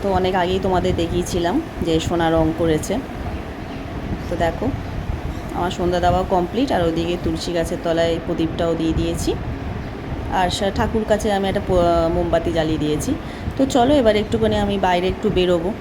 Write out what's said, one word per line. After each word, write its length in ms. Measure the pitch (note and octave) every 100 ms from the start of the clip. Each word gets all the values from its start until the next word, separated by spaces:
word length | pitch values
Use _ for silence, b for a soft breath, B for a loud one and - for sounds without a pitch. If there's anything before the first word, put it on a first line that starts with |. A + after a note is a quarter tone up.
তো 80 | G3+
অনেক 240 | F#3 F#3 F#3
আগেই 240 | F3 F#3
তোমাদের 320 | F#3+ F3+ F#3 F3
দেখিয়েছিলাম 640 | E3+ F3 F3 F3+ E3+ C#4 D#4+ -
যে 180 | E3+ D#3+
সোনা 320 | - E3+ E3
রং 200 | E3 D#3+ D#3+
করেছে। 400 | E3+ D#3 - G#3 - - - - - - - - - - - - -
তো 60 | F3
দেখো 320 | E3+ E3 A#3 - - - - - - - - -
আমার 160 | F3
সন্ধ্যা 280 | F#3 F3 F3+
দেওয়া 240 | F3 F3+ F#3
কমপ্লিট, 420 | F#3+ F3 G#3+ C#4
আর 100 | G#3
ওদিকে 360 | E3+ E3 E3+ F3
তুলসী 300 | - D#3+ -
গাছের 240 | E3+ E3 F3
তলায় 360 | E3+ E3 E3 D#3+ -
প্রদীপটাও 500 | E3 D#3+ - E3+ D#3+
দিয়ে 180 | E3
দিয়েছি, 420 | D#3+ E3 E3+ - - - - - - - - - - -
আর 180 | - F3+
সা-, 220 | - G3 G3
ঠাকুর 300 | G#3+ A3+ G#3+
কাছে 240 | G#3 A3
আমি 160 | G3 F#3+
একটা 140 | G3 G3
প-, 420 | F3+ E3+ E3+ E3
মোমবাতি 380 | F3 F3 E3 E3+
জ্বালিয়ে 260 | E3 D#3 D#3
দিয়েছি। 380 | D3+ D3+ - D4+ B B B -
তো 80 | C4+
চলো 280 | C4+ A#3+
এবার 220 | D4 A3 G#3
একটুখানি 400 | G#3+ A3+ A3 G#3+
আমি 220 | G3+ G3
বাইরে 280 | F#3 F3+ F#3
একটু 220 | F#3 G#3+
বেরোবো। 440 | F3+ F3+ F3 E3+ A3+